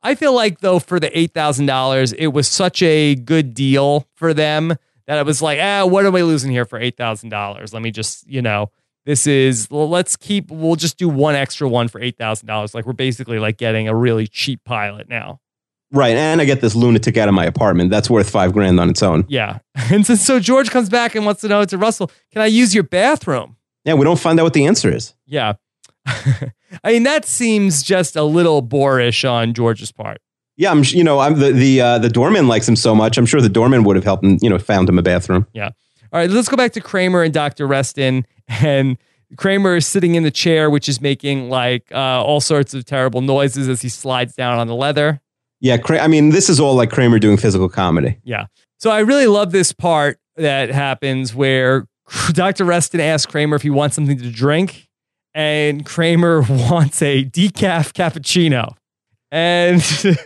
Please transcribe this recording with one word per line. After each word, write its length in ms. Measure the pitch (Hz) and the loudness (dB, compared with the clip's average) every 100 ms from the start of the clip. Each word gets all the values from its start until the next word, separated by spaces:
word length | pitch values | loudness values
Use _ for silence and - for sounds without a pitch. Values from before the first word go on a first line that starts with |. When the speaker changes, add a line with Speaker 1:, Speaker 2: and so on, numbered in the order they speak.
Speaker 1:
I 120 | 226 | -4
feel 200 | 277 285 | -2 0
like, 260 | 247 220 160 | 0 0 -2
though, 180 | 196 180 | 0 0
for 220 | - 180 | 0 -4
the 180 | 151 165 | -2 -2
eight 140 | 165 | -2
thousand 340 | 160 151 135 143 | -2 -2 0 -2
dollars, 460 | 131 131 135 131 | 0 0 0 -2
it 160 | - 156 | -2 -2
was 180 | 139 135 | -2 -2
such 360 | - 180 - | -2 -2 0
a 320 | 170 156 151 | 2 2 2
good 400 | 135 120 160 139 | 0 0 0 0
deal 520 | 117 135 135 139 147 - | -2 0 2 2 0 -4
for 200 | _ 165 | _ -2
them 420 | 151 151 151 160 165 _ _ - | 0 0 -2 -2 -6 _ _ -6
that 120 | 151 | -4
it 80 | 143 | -2
was 160 | 135 | -2
like, 160 | 156 147 | -2 -2
"Ah, 260 | 196 202 185 | -2 0 2
what 180 | 190 | 2
are 60 | 196 | 2
we 120 | 185 | 2
losing 300 | 170 151 135 | 0 0 -2
here 140 | 123 120 | -4 -4
for 120 | 117 | -6
eight 180 | 123 - | -8 -6
thousand 340 | 120 107 117 | -8 -8 -10
dollars? 420 | 104 101 101 110 | -8 -8 -12 -14
Let 100 | 113 | -10
me 80 | 113 | -10
just, 380 | 107 107 - _ | -8 -10 -12 _
you 140 | 131 | -6
know, 280 | 120 104 104 _ _ _ - | -4 -4 -6 _ _ _ -4
this 200 | 143 151 | -2 0
is, 400 | 139 135 117 107 | 2 2 0 -6
l-, 160 | 147 156 | -4 -2
let's 260 | 175 180 | -2 -4
keep, 360 | - - 202 - | -8 -6 -6 -6
we'll 260 | 160 160 165 | -6 -2 -2
just 220 | 160 - | -4 -4
do 100 | 175 | -4
one 260 | 139 151 | 0 0
extra 320 | 143 135 - 139 | 0 -4 -4 -2
one 220 | 120 117 | -2 -2
for 140 | 101 | -4
eight 160 | 123 - | -10 -6
thousand 300 | 110 110 110 | -8 -8 -6
dollars." 260 | 107 104 | -8 -6
Like, 100 | 117 | -10
we're 80 | 113 | -10
basically, 460 | 120 131 120 117 113 | -6 -4 -6 -8 -4
like, 180 | 107 110 | -4 -4
getting 320 | 117 110 110 | -4 -2 -2
a 60 | |
really 320 | 110 123 113 107 | 0 0 0 -4
cheap 360 | - - 127 | -6 -8 -8
pilot 440 | - 117 104 104 - | -8 -8 -8 -10 -14
now. 320 | 120 - - _ _ _ _ _ | -14 -12 -18 _ _ _ _ _
Speaker 2:
Right, 260 | 139 123 117 | 0 2 2
and 240 | 156 165 | 2 2
I 40 | |
get 160 | 139 135 | 2 2
this 140 | - | 0
lunatic 420 | 110 120 113 120 113 | 2 4 4 2 0
out 120 | 104 | 2
of 60 | |
my 120 | 95 82 | 2 0
apartment. 440 | - 107 87 90 | 0 0 2 2
That's 200 | 104 - | 0 2
worth 180 | 113 - | 0 2
five 240 | 107 92 | 0 2
grand 260 | 101 98 90 | 2 4 4
on 100 | 87 | 2
its 120 | 85 | 0
own. 220 | 98 82 - | 0 0 -2
Speaker 1:
Yeah. 320 | 135 104 104 _ | -4 -6 -10 _
<laughs> 160 | 135 117 | -8 0
And 160 | 202 208 | 2 4
so, 100 | 220 | 2
so 220 | - 254 | 2 0
George 300 | 190 262 233 | 2 0 2
comes 180 | 254 208 | -2 0
back 260 | 240 233 | -2 -2
and 100 | 220 | -2
wants 160 | 208 202 | -4 -2
to 60 | 214 | 0
know 160 | 208 | 0
to 140 | 202 190 | 0 0
Russell, 320 | 220 214 175 _ _ | -2 -2 -8 _ _
"Can 120 | 214 | -2
I 40 | 220 | 2
use 280 | 220 247 | 4 4
your 100 | 202 | 2
bathroom?" 720 | 156 175 240 302 - 131 69 - _ _ | 0 0 0 0 -4 -6 -8 -20 _ _
Speaker 2:
Yeah, 100 | 147 | 0
we 100 | 160 | 2
don't 140 | 160 170 | 4 2
find 200 | 170 165 | 2 2
out 60 | |
what 80 | 165 | 2
the 140 | 156 143 | 2 2
answer 280 | 226 101 | 2 0
is. 200 | - - _ _ | -2 -8 _ _
Speaker 1:
Yeah. 280 | 139 110 101 _ _ | -4 -4 -6 _ _
<laughs> 260 | _ _ 139 | _ _ -10
I 880 | 117 139 113 127 _ _ 175 - | -4 -2 -2 -6 _ _ -8 0
mean, 120 | 233 | 2
that 200 | 247 302 | 2 0
seems 580 | 302 - 233 214 196 147 | -4 -4 0 2 2 0
just 340 | 135 185 180 156 | 0 0 0 -2
a 80 | |
little 360 | 151 165 170 151 | 0 2 2 2
boorish 640 | 117 139 139 131 120 113 | 0 0 2 2 2 0
on 300 | 135 120 117 | -2 0 -2
George's 380 | 117 117 110 - | 0 -2 -2 -8
part. 280 | - 107 104 _ _ _ - | -12 -14 -14 _ _ _ -2
Speaker 2:
Yeah, 140 | 190 | 2
I'm, 120 | 156 | 4
sh-, 120 | 131 | 2
you 100 | 175 | 4
know, 160 | 165 143 | 4 4
I'm 180 | 143 156 | 2 4
the, 140 | 139 | 4
the, 280 | 135 135 131 | 4 4 4
uh, 180 | 120 120 | 4 2
the 100 | 117 | 2
doorman 400 | 117 143 208 131 | 2 2 4 4
likes 200 | 113 120 | 2 2
him 80 | 113 | 2
so 180 | 117 | 4
much. 220 | 110 110 127 | 4 2 2
I'm 100 | 117 | 2
sure 140 | 151 | 4
the 80 | 117 | 2
doorman 360 | 110 120 131 | 4 4 4
would 120 | 101 95 | 4 2
have 80 | |
helped 200 | 101 95 | 0 0
him, 140 | 98 95 | 2 2
you 80 | 117 | 2
know, 80 | 95 | 0
found 300 | - 98 87 | 0 0 2
him 100 | 90 | 2
a 40 | |
bathroom. 440 | 87 90 - 92 101 | 2 0 0 -2 -2
Speaker 1:
Yeah. 140 | 110 104 - _ _ _ | -8 -12 -14 _ _ _
All 60 | 165 | -2
right, 80 | 175 | 0
let's 200 | 214 220 | 0 0
go 80 | 262 | 0
back 160 | 247 | -2
to 80 | 226 | -4
Kramer 420 | - 190 185 180 | -6 -2 0 2
and 100 | 165 | 0
Doctor 340 | 156 147 - 139 | 0 -4 -4 -2
Reston. 600 | 139 135 - 131 131 120 _ - | -2 -2 -4 -2 -2 -6 _ -12
And 500 | 107 151 139 135 127 _ _ _ - | -2 0 2 0 -4 _ _ _ -6
Kramer 400 | 190 196 190 175 | -2 0 2 0
is 100 | - | 0
sitting 300 | 196 170 170 | 0 2 2
in 80 | |
the 60 | 156 | 0
chair, 380 | - 175 160 156 | -2 0 2 2
which 200 | 147 - | 0 -2
is 120 | 123 | -4
making, 480 | 139 135 143 139 123 | -4 -4 -4 -6 -4
like, 380 | 127 123 123 _ | -4 -2 -4 _
uh, 300 | 139 131 127 | -6 -2 -2
all 180 | 113 147 | 0 -2
sorts 340 | - 147 135 | 0 0 -2
of 100 | 135 | -6
terrible 360 | 123 139 127 120 | -6 -2 -2 -2
noises 480 | 135 139 139 139 131 | 0 0 0 -2 -4
as 140 | 127 | -4
he 60 | 127 | -6
slides 460 | - 135 127 123 | -10 -6 -4 -4
down 240 | - 123 120 | -6 -4 -2
on 80 | 117 | -4
the 80 | |
leather. 460 | 117 139 151 147 147 _ _ _ _ | -4 -2 0 -2 -2 _ _ _ _
Speaker 2:
Yeah, 180 | 202 160 | 0 0
Kra-, 220 | - 160 | 0 0
I 80 | 156 | 2
mean, 220 | 156 151 | 4 4
this 200 | 175 190 | 4 2
is 100 | 143 | 2
all, 140 | 143 | 4
like, 160 | 127 117 | 2 2
Kramer 280 | - 123 113 | 2 4 4
doing 180 | 104 101 | 4 4
physical 320 | 110 95 92 | 2 0 -2
comedy. 500 | - 92 82 69 92 | -2 0 0 -2 -6
Speaker 1:
Yeah. 220 | 127 107 104 _ _ _ | -8 -10 -10 _ _ _
So 120 | 220 | -2
I 80 | 214 | 2
really 300 | 214 277 247 | 2 4 4
love 240 | 208 196 | 2 2
this 200 | 190 180 | 0 0
part 460 | - 175 156 143 - _ - | -2 -2 0 0 -4 _ -4
that 340 | 151 139 123 | -2 -2 -2
happens 640 | 139 139 127 139 131 127 | -2 -2 -4 -4 -4 -6
where 520 | 120 135 131 127 131 - _ _ | -2 0 2 2 0 -2 _ _
<laughs> 220 | - - | -6 -2
Doctor 320 | 170 185 190 | 0 0 0
Reston 360 | 180 175 - 170 | 0 0 -2 -2
asks 300 | 151 156 - | -2 -2 -2
Kramer 260 | 151 151 147 | -2 -2 0
if 60 | |
he 80 | 147 | 0
wants 240 | 143 147 | 0 0
something 240 | - 143 135 | -2 -2 -2
to 120 | 120 | -6
drink, 580 | 113 135 156 190 - _ _ _ _ _ 156 | -2 0 0 -2 -6 _ _ _ _ _ -6
and 480 | 151 151 151 147 | -2 0 -2 -4
Kramer 580 | 147 - 165 170 170 160 | -8 -2 2 2 2 2
<laughs> 60 | 120 | 2
wants 540 | 135 120 170 143 - | 0 2 2 0 0
a 220 | 147 135 | 0 0
decaf 680 | 135 170 196 - 202 170 143 | -2 -2 -2 0 -2 0 -4
cappuccino. 840 | - 170 165 139 180 165 131 - - _ _ _ _ _ | -4 -4 -4 -2 0 2 0 -4 -12 _ _ _ _ _
And 500 | 156 170 175 175 180 147 151 196 160 | -2 0 2 2 2 0 -2 0 0